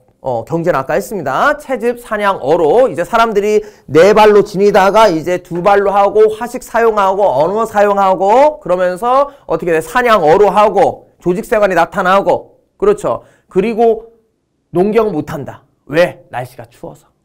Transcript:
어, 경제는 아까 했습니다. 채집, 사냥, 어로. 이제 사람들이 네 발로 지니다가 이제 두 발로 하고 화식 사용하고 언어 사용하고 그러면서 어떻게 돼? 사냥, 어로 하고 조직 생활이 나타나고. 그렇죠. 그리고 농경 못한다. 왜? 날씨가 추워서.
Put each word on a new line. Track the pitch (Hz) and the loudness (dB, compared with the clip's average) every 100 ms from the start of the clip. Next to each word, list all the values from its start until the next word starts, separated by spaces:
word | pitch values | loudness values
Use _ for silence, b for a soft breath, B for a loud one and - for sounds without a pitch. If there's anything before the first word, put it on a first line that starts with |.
| _ _ | _ _
어, | 127 120 | -8 -6
경제는 | 113 165 165 151 | -6 -4 -2 -2
아까 | 135 | -2
했습니다. | 156 196 202 135 135 247 294 | -4 -4 -8 -4 -2 -2 -2
채집, | - 254 233 240 | -6 -6 -4 -6
사냥, | - 214 208 190 | -8 -4 -2 -2
어로. | 127 170 151 196 254 | -2 0 2 2 2
이제 | 151 | -2
사람들이 | 170 220 233 202 202 214 208 B B | -4 0 0 0 0 -2 -4 B B
네 | 143 185 | 4 4
발로 | 214 214 208 | 6 6 4
지니다가 | - 175 202 196 190 196 220 | 2 0 2 2 2 4 2
이제 | 160 151 180 | 0 -4 -6
두 | 180 170 | -6 -4
발로 | 180 202 196 | 0 2 2
하고 | 202 202 208 214 | 0 0 2 0
화식 | 214 233 247 | 0 -10 -12
사용하고 | - 240 233 214 190 196 | -6 -2 0 2 0 0
언어 | 196 131 160 208 | 0 0 -2 -2
사용하고 | 226 208 202 196 196 185 190 233 294 302 | -4 0 0 2 0 0 2 2 2 0
그러면서 | 170 180 180 180 233 262 277 B B | -4 -2 -2 -2 -2 0 -2 B B
어떻게 | 160 175 | -4 -2
돼? | 160 | -2
사냥, | 160 254 240 214 | -2 -2 0 2
어로 | 170 196 202 | 4 4 4
하고 | 185 214 190 151 110 _ _ | 4 2 2 0 -2 _ _
조직 | 175 180 | -6 -4
생활이 | 220 214 202 | -2 -2 0
나타나고. | 170 160 190 180 190 175 - - _ _ - | 0 -2 -2 0 0 0 -2 -4 _ _ -4
그렇죠. | 202 208 147 113 b b b | -2 0 -2 -6 b b b
그리고 | 180 214 220 233 214 - _ _ _ _ _ _ | -4 -2 0 0 0 -6 _ _ _ _ _ _
농경 | 160 202 214 214 | -2 -2 0 -2
못한다. | 165 151 160 127 110 _ _ - | -4 -8 -10 -14 -18 _ _ -6
왜? | 151 175 - _ | -2 -2 -4 _
날씨가 | 120 127 - 117 | -12 -12 -16 -20
추워서. | _ - 147 _ _ | _ -20 -20 _ _